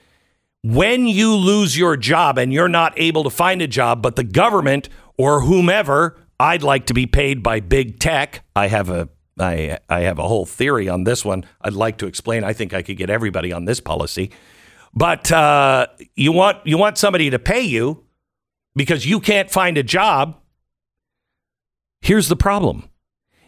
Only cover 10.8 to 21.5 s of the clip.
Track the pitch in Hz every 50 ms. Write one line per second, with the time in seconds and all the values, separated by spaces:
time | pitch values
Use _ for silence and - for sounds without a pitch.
10.8 | 98 92 90 90 92 110 123 - - 104 95 95 90 - _ _ - 104 101 98
11.8 | 110 113 110 - 104 90 - - - 117 113 113 98 101 110 - 110 87 - 92
12.8 | 87 - 98 85 92 95 104 113 113 101 90 90 82 90 85 85 87 104 123 -
13.8 | - - 80 78 76 - - - 95 107 - - _ _ _ _ _ - _ _
14.8 | _ _ - - 165 175 160 - - - 165 160 151 147 147 143 139 135 135 127
15.8 | 123 - _ - - - _ - 135 151 165 180 190 208 185 - - 156 156 170
16.8 | 208 208 208 - 208 202 185 175 156 139 127 120 - - 214 254 254 170 120 113
17.8 | 117 139 160 - _ _ _ _ _ _ _ _ _ _ _ _ _ _ - 139
18.8 | 135 - 170 131 104 151 220 202 - 214 208 196 190 196 - 190 180 175 160 143
19.8 | 127 107 170 185 208 214 156 135 143 160 151 - _ _ _ _ _ _ _ _
20.8 | _ _ _ _ _ _ _ _ _ _ _ _ _ _